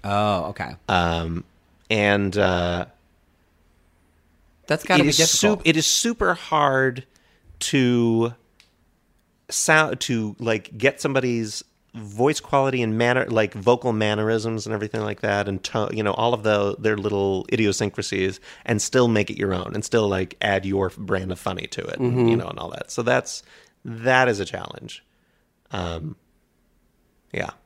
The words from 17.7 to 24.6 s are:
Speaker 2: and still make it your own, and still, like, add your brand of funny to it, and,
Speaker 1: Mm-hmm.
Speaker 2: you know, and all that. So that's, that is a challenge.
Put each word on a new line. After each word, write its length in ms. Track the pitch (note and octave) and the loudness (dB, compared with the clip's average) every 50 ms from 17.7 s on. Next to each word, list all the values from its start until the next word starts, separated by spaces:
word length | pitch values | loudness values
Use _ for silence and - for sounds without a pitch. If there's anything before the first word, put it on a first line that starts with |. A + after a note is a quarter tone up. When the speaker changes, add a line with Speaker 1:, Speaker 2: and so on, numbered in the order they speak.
| F#2+ - G#2+ G2+ - - G2 - G2 F#2+ F#2+ F#2+ F#2+ - - - - - - | 2 0 -2 -4 -4 -6 -6 -4 -2 -2 -2 -2 -2 -6 -18 -20 -20 -12 -4
Speaker 2:
and 160 | - A#2 G#2+ | -2 -2 -2
still 260 | - - - B2+ B2 | -2 0 2 4 4
make 220 | A#2 A2+ G#2+ G2+ - | 4 4 2 0 0
it 80 | - | -2
your 160 | - G2+ G2 F#2 | -4 -2 -2 -2
own, 180 | F2+ F#2 G#2 - | -4 -4 -6 -8
and 100 | G#2+ G#2+ | -8 -6
still, 220 | - - A#2 G#2+ | 0 0 0 2
like, 280 | G2+ F#2+ F#2+ F#2+ F2+ - _ | 2 0 -2 -4 -6 -6 _
add 240 | - G#2+ G2 G2 F#2 | -2 0 0 0 0
your 240 | F#2+ G2 F#2+ F#2+ F#2 - | -2 -2 0 -2 -2 -4
brand 340 | - G2+ F#2 G2 F#2 F#2+ F#2 | -8 -4 -4 -4 -2 -2 -6
of 80 | F2+ - | -8 -6
funny 280 | - G2 F#2 F2+ - | -6 -6 -6 -6 -10
to 140 | - - - | -10 -10 -10
it, 180 | - - - - | -10 -10 -6 -2
and, 140 | C3 B2 A#2+ | -2 0 2
Speaker 1:
Mm-hmm. 100 | B2+ A#2+ A2+ | 4 4 4
Speaker 2:
you 60 | A#2 | 4
know, 100 | A#2 - | 2 -2
and 100 | - - - | -6 -10 -10
all 100 | - - | -12 -12
that. 180 | - - - - | -10 -12 -12 -8
So 140 | - - A#2 | -6 -4 0
that's, 400 | A#2+ B2 B2+ - - - - _ _ - - - _ _ _ _ | 2 2 0 0 -4 -12 -14 _ _ -20 -20 -20 _ _ _ _
that 420 | A#2+ A#2 A2 A2+ B2+ B2+ B2+ C3 | -14 -12 -4 0 2 4 4 4
is 120 | B2 A2 G2+ | 4 2 0
a 60 | F#2+ | -4
challenge. 580 | - - F#2 | -6 -8 -10